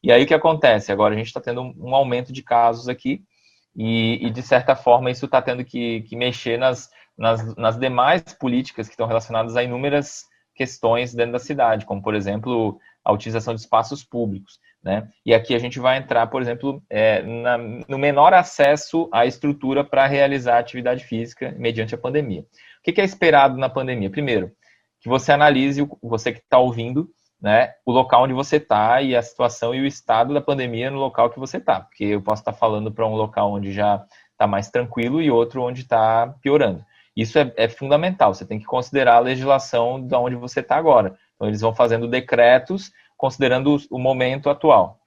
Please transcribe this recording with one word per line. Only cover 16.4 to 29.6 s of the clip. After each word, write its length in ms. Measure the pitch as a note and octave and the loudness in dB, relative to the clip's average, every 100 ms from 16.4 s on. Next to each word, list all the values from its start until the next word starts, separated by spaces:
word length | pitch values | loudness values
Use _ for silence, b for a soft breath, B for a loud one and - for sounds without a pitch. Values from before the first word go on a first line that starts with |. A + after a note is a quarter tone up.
exemplo, 400 | A#2+ A#2+ C#3 C#3 _ | -6 -6 -8 -10 _
é, 320 | G#2+ A2 G2+ | 0 2 2
na, 340 | G2+ A#2 A#2+ A#2+ | -4 -6 -2 -2
no 420 | A#2 A#2+ - C3+ | -4 -14 -10 -2
menor 360 | C#3+ C#3+ D#3+ | 0 4 6
acesso 720 | F#3 F3+ - C#3+ D3 - E3 E3 | 6 2 2 2 2 0 -4 -2
à 120 | A#2 | 0
estrutura 600 | B2 B2 D3 C#3+ C3 C#3 | 0 0 -4 -4 -2 -2
pra 220 | C#3 C3+ C3+ | 0 2 2
realizar 520 | C#3 C#3 C#3 B2 A#2+ | 4 2 0 2 0
atividade 460 | A#2+ B2+ B2 B2 | 0 -6 -4 -4
física 500 | - A2+ A#2 - C3 - | -6 -8 -8 -10 -12 -6
mediante 380 | A#2 A2+ A2 | -6 -4 -6
a 40 | A#2 | -6
pandemia. 440 | B2+ D3 C3+ F2 | -4 -4 -4 -8
O 40 | - b b b | -12 b b b
que 100 | - | -2
que 80 | F#3+ | 0
é 40 | |
esperado 520 | G3 F#3+ E3+ D3 C#3 B2+ | -2 2 4 6 4 2
na 120 | C3 | -4
pandemia? 420 | C3+ C3 B2 F#2+ | -4 -4 -4 -4
Primeiro, 420 | D3 C#3+ A2 F2+ _ _ _ _ _ | -4 -2 -2 -2 _ _ _ _ _
que 80 | A#2 | -2
você 240 | B2+ B2+ | -2 2
analise, 500 | C#3+ D3 C3+ C#3 C#3+ | 4 6 4 0 -2
o, 160 | C#3+ - | -4 -8
você 300 | A#2 A2+ B2 | -6 -4 -4
que 100 | - _ | -8 _
tá 100 | C3 | 4
ouvindo, 500 | B2+ A2+ A#2 C3 F#3 _ _ _ | 4 -2 -6 -6 -6 _ _ _
né, 340 | G2+ A2 B2 - | 2 2 2 -4
o 60 | - | 0
local 320 | B2 B2+ A#2+ | 2 4 4
onde 100 | C3 | 4
você 280 | B2+ C#3+ D3+ | 0 0 -2
tá 420 | D3+ G#2+ A2 B2+ | 0 0 2 2
e 140 | C#3 A#2+ | 2 -2
a 60 | |
situação 520 | A#2 - A#2+ - | -2 -4 -4 -2